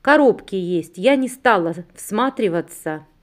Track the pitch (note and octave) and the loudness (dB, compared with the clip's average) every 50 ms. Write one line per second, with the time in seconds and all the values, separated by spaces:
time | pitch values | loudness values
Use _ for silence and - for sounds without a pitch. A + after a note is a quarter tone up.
0 | _ B3+ C#4+ D#4 D4 B3+ G#3 - - - - F#3+ F3+ F3 F3+ E3+ D3+ - _ - | _ 4 4 6 6 4 4 2 -4 -8 -8 -6 -4 -2 -2 -4 -4 -6 _ -2
1 | F#3 B3 C#4 C#4 C4 B3 - - _ B3+ A3+ F#3+ E3+ E3 E3+ E3+ E3+ _ _ - | 2 2 2 2 0 -4 -6 -2 _ 2 2 2 0 -2 -6 -8 -10 _ _ -20
2 | - - G3+ G#3+ B3 C4+ C4 - A#3 G3 E3 E3+ D#3+ - - - - E3 D#3 D#3 | -14 -8 -4 -2 -2 -2 -2 -2 -4 -2 -2 -2 -6 -6 -12 -12 -10 -10 -10 -10
3 | D3 _ _ _ | -12 _ _ _